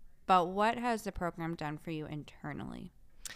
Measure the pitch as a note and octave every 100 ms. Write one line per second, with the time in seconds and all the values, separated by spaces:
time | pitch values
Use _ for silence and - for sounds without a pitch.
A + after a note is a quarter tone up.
0 | - - - F#3 E3+ F#3+ G#3+ A#3+ A#3+ A3+
1 | G#3 - F3 E3 E3 E3 D3+ D3+ - D#3+
2 | D3+ D3 - - D3+ C#3 - B2 - -
3 | - - -